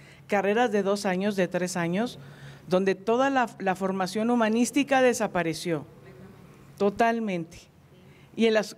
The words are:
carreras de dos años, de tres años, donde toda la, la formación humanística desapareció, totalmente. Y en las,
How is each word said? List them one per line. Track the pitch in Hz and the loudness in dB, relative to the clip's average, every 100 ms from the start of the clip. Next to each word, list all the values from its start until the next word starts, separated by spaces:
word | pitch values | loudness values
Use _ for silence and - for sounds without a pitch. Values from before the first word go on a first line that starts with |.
| - - - | -20 -20 -4
carreras | 202 190 208 247 | 0 2 2 2
de | 208 | 2
dos | 190 202 202 | 0 0 0
años, | 180 202 196 | 0 0 0
de | 175 | 0
tres | 180 180 180 | -2 -4 -2
años, | 170 180 240 - - - - - - | -2 -2 -4 -8 -18 -20 -20 -20 -2
donde | 180 190 190 | 0 2 0
toda | 208 233 269 | 0 0 2
la, | 269 226 - | 2 0 -2
la | 190 180 | -2 -2
formación | 190 190 185 214 226 | -2 -2 -2 -2 0
humanística | 240 214 226 240 294 277 262 | 2 2 2 2 0 2 4
desapareció, | 254 240 208 180 165 156 175 156 135 - - - - - - - - - | 4 2 0 -2 -2 -4 -4 -4 -6 -16 -20 -20 -20 -20 -20 -20 -16 -2
totalmente. | 202 202 233 233 220 180 160 - - - - - - - - - | -2 2 0 0 -2 -4 -6 -14 -20 -20 -20 -20 -20 -20 -12 0
Y | 226 | 2
en | 220 | 2
las, | 208 | 0